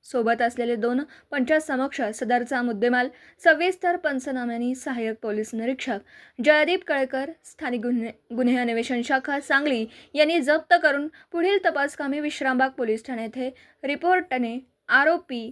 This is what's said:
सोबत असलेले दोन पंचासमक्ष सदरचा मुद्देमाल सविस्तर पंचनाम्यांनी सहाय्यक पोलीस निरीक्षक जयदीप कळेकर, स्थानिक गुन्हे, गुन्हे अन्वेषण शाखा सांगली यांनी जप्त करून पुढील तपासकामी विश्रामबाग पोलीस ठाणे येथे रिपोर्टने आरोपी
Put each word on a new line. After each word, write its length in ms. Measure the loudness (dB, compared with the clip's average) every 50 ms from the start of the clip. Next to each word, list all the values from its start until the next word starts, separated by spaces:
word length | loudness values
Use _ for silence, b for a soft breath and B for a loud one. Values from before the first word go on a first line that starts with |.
| _
सोबत 360 | -4 -4 0 2 2 2 2
असलेले 320 | 0 -2 0 -2 -2 -2 0
दोन 240 | 0 0 0 0 -2 -2 B B B B B
पंचासमक्ष 680 | -2 -2 2 2 2 2 2 0 -2 -2 -2 -4 -2 -4 -4 -4 -4
सदरचा 460 | -4 -2 0 0 0 0 -2 -2 -2
मुद्देमाल 460 | -2 -2 -2 0 0 2 2 2 0 -2 B B B B B B 4
सविस्तर 520 | 4 4 6 2 0 0 0 0 0 0
पंचनाम्यांनी 760 | 0 -2 -2 -4 -2 -4 -4 -4 -4 -4 -4 -4 -4 -2 -4 -4
सहाय्यक 420 | -4 -6 -6 -4 -4 -4 -4 -6 -6
पोलीस 280 | -6 -4 -2 -2 -4 -4 -4
निरीक्षक 440 | -4 -2 -4 -4 -4 -4 -6 -6 -6 B B B B B B B 0 4
जयदीप 400 | 6 6 6 4 2 0 -2 0
कळेकर, 440 | -2 -2 -2 -2 -2 -2 -6 -6 -6 -10 _ _
स्थानिक 360 | -20 -14 -10 -6 -4 -4 -2
गुन्हे, 300 | -2 -2 -2 -2 -2 -6 -10 _ _ _ -4
गुन्हे 200 | 0 2 2 2
अन्वेषण 460 | 2 0 0 0 -2 -2 -2 -2 -4
शाखा 380 | 0 0 0 0 0 -2 -4 -4
सांगली 460 | -2 0 0 2 2 2 0 0 -2 -6 B B B B 2
यांनी 260 | 2 2 4 4 2
जप्त 340 | 2 2 0 0 4 _ 2 4
करून 260 | 4 2 2 2 -2 -6 B B B B
पुढील 260 | -4 0 2 2 2 2 2
तपासकामी 560 | 0 0 0 -2 -2 -2 -6 -4 -4 -2 -2
विश्रामबाग 500 | -4 -4 -4 -2 -2 0 2 2 2 0
पोलीस 360 | 0 -4 -2 -2 -2 -2 -4
ठाणे 160 | -8 -8 -8
येथे 280 | -8 -8 -6 -6 -6 -6 -8 b b b b b -4
रिपोर्टने 760 | -4 -4 0 2 2 2 2 2 -2 -2 -2 -2 -2 -4 -8 -12 _ _ _ _ 2
आरोपी 640 | 4 4 6 4 2 2 -2 -8 -8 -8 -8 -10